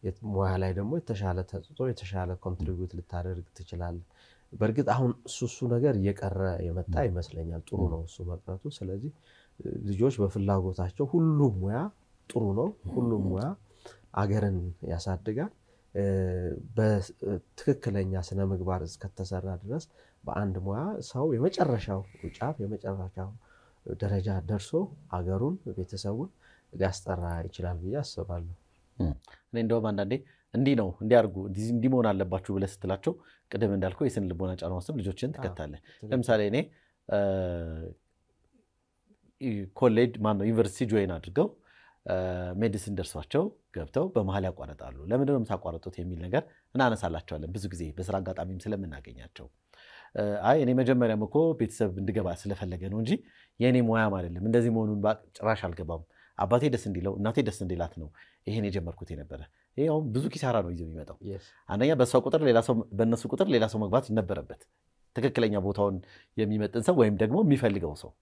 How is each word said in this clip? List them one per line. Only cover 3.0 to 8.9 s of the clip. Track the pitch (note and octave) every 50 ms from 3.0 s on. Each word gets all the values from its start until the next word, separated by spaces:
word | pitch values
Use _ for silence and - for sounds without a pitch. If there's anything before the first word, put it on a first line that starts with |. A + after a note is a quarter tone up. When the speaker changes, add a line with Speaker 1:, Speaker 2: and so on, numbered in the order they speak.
| F2 _ - F2 F2 F#2 F#2 F2 F2 _
Speaker 1:
ትችላለህ። | _ - F2 - - F2 F2 F2 E2+ F2 F2 _ _ _ - - - _ _ _
በእርግጥ | - G2+ A2 G#2+ A2 C3 C3+ -
አሁን | G#2+ C3 C3 B2 A#2+ -
እሱ፣ | - - - - B2
እሱ | A#2+ - - C3 A#2+
ነገር | A#2+ A#2+ B2+ D3 B2
እየቀረ | G2+ F#2+ G2+ G2 - - G2 F2+ F#2 F#2+ F#2+ F2+ -
የመጣ | F2 E2+ E2+ F#2 F2+ - F2
Speaker 2:
ም። | - D3
Speaker 1:
ይመስለኛል። | A2+ F2+ F2 E2 - - E2+ D#2+ E2 E2 E2
ጥሩ | - - - F2
Speaker 2:
ም። | E2 D#2+
Speaker 1:
ነው | E2 D#2+
እሱ | E2 E2 - - F2+
መቅረቱ። | F2 F2 F2 _ - F#2 F#2+ _ D3+
ስለዚህ፣ | D3 - G2+ F#2